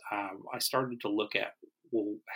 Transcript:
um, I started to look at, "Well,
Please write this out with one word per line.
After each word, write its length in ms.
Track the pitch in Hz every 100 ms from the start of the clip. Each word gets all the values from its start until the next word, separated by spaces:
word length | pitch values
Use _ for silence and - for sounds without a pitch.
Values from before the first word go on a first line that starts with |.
| -
um, 340 | 104 98 95 -
I 60 | 120
started 420 | - 131 127 120
to 60 | 107
look 280 | 104 104 98
at, 160 | - - - _ -
"Well, 240 | 113 104 107 -